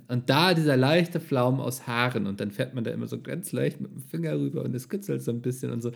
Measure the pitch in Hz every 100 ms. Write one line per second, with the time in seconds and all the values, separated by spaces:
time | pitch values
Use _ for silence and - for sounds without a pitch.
0 | - 123 131 139 185 165 151 127 131 170
1 | 175 170 - 131 123 131 120 127 - 117
2 | 123 120 101 101 104 - 131 127 113 113
3 | 117 117 127 156 - 127 143 - - 135
4 | 131 160 160 147 139 139 131 127 - 196
5 | - 135 127 117 127 127 123 120 117